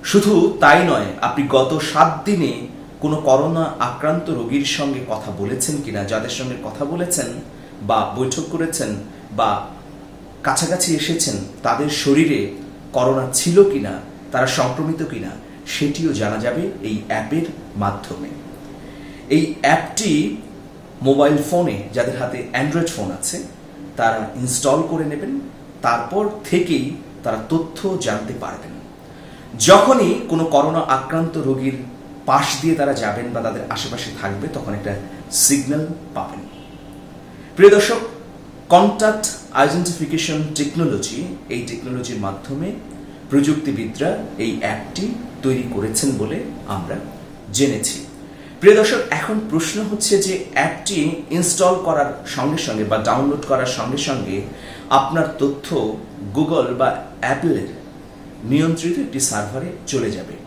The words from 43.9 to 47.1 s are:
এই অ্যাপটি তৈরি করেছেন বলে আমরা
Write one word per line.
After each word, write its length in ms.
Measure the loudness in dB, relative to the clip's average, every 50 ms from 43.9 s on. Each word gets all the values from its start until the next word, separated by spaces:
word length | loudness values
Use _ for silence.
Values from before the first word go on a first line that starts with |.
| -4 -2 0 0 0 -2 -6 -8 -6 -2
এই 180 | -2 -2 -2 -2
অ্যাপটি 540 | -2 -2 -4 -4 -8 -10 -6 -4 -4 -4 -4 -6 -10 -12 -12 -4
তৈরি 200 | 0 0 0 0 -2 -4 -4
করেছেন 360 | -2 -2 -2 -2 0 0 0 0 0
বলে 200 | -2 -2 -4 -6 -6 -8 -10 -12 -8
আমরা 300 | -8 -6 -6 -6 -6 -8 -8 -8 -12